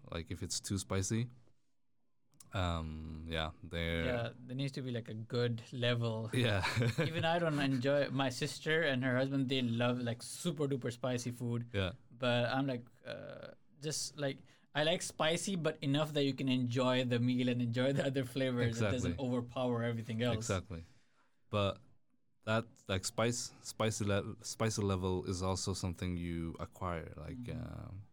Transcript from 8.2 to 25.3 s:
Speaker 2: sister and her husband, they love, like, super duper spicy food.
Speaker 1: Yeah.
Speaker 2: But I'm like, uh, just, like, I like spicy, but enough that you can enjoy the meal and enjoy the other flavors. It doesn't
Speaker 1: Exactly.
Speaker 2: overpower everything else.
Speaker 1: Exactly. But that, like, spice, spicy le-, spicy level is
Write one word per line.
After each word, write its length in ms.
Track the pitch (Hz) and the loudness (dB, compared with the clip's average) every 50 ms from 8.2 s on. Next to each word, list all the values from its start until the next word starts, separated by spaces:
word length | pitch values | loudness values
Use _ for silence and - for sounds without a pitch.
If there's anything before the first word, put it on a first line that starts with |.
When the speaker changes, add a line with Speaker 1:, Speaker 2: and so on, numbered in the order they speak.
| 135 127 | 0 0
Speaker 2:
sister 520 | 127 - 156 143 - - - 156 156 165 165 | 0 -2 -4 -4 -4 -4 0 2 2 4 4
and 220 | 143 135 123 135 | 4 2 2 2
her 120 | 131 123 | 2 4
husband, 320 | 127 135 135 139 139 135 123 | 4 2 2 2 0 2 2
they 120 | 135 131 127 | 2 2 2
love, 380 | 117 117 117 120 123 123 123 | 2 2 2 2 2 2 2
like, 220 | 123 117 117 117 - | 0 -2 -4 -4 -8
super 440 | - - - - 180 160 147 147 | -12 -10 -4 -4 -4 0 0 0
duper 260 | 135 139 131 - 123 120 | 0 0 -2 -2 -4 -4
spicy 380 | - - 127 127 120 - 123 | -2 -2 -2 -2 0 -2 -4
food. 360 | 120 - 123 120 117 120 117 120 - | -6 -4 -4 -2 -2 -2 -4 -2 0
Speaker 1:
Yeah. 200 | 98 95 87 - - - - - 117 | 0 0 0 -2 -6 -16 -20 -10 -2
Speaker 2:
But 300 | 131 123 120 120 120 113 | 2 2 4 4 4 2
I'm 160 | 127 135 139 | 2 0 0
like, 180 | 139 127 120 127 - _ - - | 0 -2 -4 -6 -12 _ -18 -12
uh, 420 | 123 - 156 147 139 127 - - - - - - - 104 151 139 | -10 -10 -10 -10 -12 -12 -14 -14 -16 -16 -18 -20 -20 -20 -8 -6
just, 360 | 156 143 - - - - 147 | -4 -4 -4 -6 -6 -6 -4
like, 200 | 143 135 - - - - - _ _ _ - | -2 -2 -2 -4 -12 -20 -20 _ _ _ 0
I 100 | 143 151 | 2 4
like 180 | 160 180 185 - | 4 2 2 -2
spicy, 540 | - - - 160 156 170 170 - 208 196 | -6 -2 2 2 2 2 2 0 -2 -2
but 200 | 170 151 156 - - 147 | 0 0 0 0 0 0
enough 300 | 139 139 147 156 151 147 | 2 2 2 2 2 2
that 100 | 147 139 | 2 2
you 80 | 139 135 | 2 2
can 140 | 135 139 135 | 0 0 2
enjoy 560 | 127 127 123 120 120 131 123 127 127 127 131 | 2 2 2 2 2 4 4 4 4 4 4
the 140 | 123 123 120 | 4 4 4
meal 300 | 120 123 127 123 127 123 | 4 4 4 4 4 2
and 120 | 123 123 | 2 2
enjoy 320 | 123 117 113 127 127 139 143 | 0 0 2 2 2 2 2
the 140 | 143 139 | 2 0
other 180 | 139 131 139 131 | 2 2 0 -2
flavors. 540 | 127 - 135 131 131 123 120 117 113 113 113 | -2 0 0 0 2 2 2 2 2 2 2
It 100 | 110 98 | 2 2
doesn't 220 | - 127 - 87 85 | 2 2 0 0 -2
Speaker 1:
Exactly. 40 | - 135 | -2 -2
Speaker 2:
overpower 560 | 123 123 123 120 - - 135 127 123 120 117 120 | 0 0 -2 -2 -4 -4 -2 0 0 0 0 0
everything 400 | 120 117 113 110 - 113 110 123 | 0 -2 -2 -4 -4 -2 0 2
else. 140 | 123 117 | 2 2
Speaker 1:
Exactly. 480 | 113 113 - 101 92 87 - 90 82 85 - - - _ _ _ _ _ _ _ _ _ - | 0 0 0 -2 -2 -2 -6 -10 -12 -12 -14 -20 -20 _ _ _ _ _ _ _ _ _ -4
But 280 | 113 104 101 98 - - - - - - _ _ _ _ _ _ _ _ - | 0 2 2 2 0 -4 -10 -20 -20 -20 _ _ _ _ _ _ _ _ -2
that, 200 | 107 110 113 - - - - - | 0 0 0 0 -2 -12 -20 -4
like, 180 | - 95 98 101 | -2 -2 -2 -2
spice, 480 | - - - 110 120 123 - - - - - - | -2 -2 0 0 2 0 -2 -6 -8 -10 -14 -14
spicy 420 | - - - 110 110 104 - 107 | -14 -4 0 0 0 0 0 0
le-, 280 | 101 98 101 85 107 - - - | 2 2 2 0 -2 -8 -10 -10
spicy 400 | - - - 113 110 104 113 101 | -12 -4 0 0 0 2 2 2
level 420 | 98 95 90 92 92 92 90 - | 2 2 2 2 2 0 0 0
is 160 | - | -2